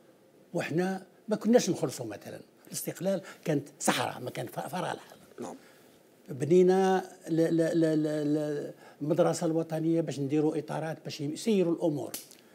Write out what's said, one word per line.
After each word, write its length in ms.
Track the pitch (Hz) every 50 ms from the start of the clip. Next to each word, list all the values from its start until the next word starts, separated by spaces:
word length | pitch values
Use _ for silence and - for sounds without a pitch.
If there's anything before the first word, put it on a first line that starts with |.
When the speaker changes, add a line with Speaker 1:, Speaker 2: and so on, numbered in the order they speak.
| _ - - _ _ _ _ - - - -
Speaker 1:
وحنا 480 | 170 131 - - 170 185 185 190 185 - - _ _ - -
ما 80 | 214
كناش 340 | 208 - 208 240 233 - 190
نخلصوا 360 | 165 - - 135 127 - 123
مثلًا. 340 | 110 101 - - - - - - - - - -
الاستقلال 560 | - - - - 175 - - 165 190 196 175 - - - - -
كانت 240 | 160 151 143 - - - -
صحراء، 400 | - - - - 120 110 113 -
ما 100 | 123 123
كان 160 | - - 127
ف-، 140 | - - -
فراغ 320 | - 151 - 185 165 139 113
الحال. 260 | - - - - - - - - -
Speaker 2:
نعم. 160 | 117 - - - - - - - - - - - _ _ _ _ - -
Speaker 1:
بنينا 760 | 156 123 147 143 175 185 185 180 185 190 190 190 190 185 - - - - - -
ل-، 280 | 165 156 165 160 165
ل-، 240 | 165 165 160 - 165
ل-، 220 | 160 156 156 156 151
ل-، 320 | 151 151 151 151 147 147
ل-، 380 | 156 151 151 147 147 139 143 - - - - - - 147
المدرسة 440 | 151 175 170 165 160 160 - 175
الوطنية 540 | 165 156 165 160 160 160 156 156 165 165 165
باش 200 | 160 156 139 139
نديروا 380 | 139 135 147 156 151 156 156 151
إطارات 380 | 143 - 147 147 151 160 151 - -
باش 160 | 160 - -
يسيروا 540 | 143 143 156 - - 226 214 190 175 170 165
الأمور. 380 | - 175 165 147 139 - - - - - - - - - - -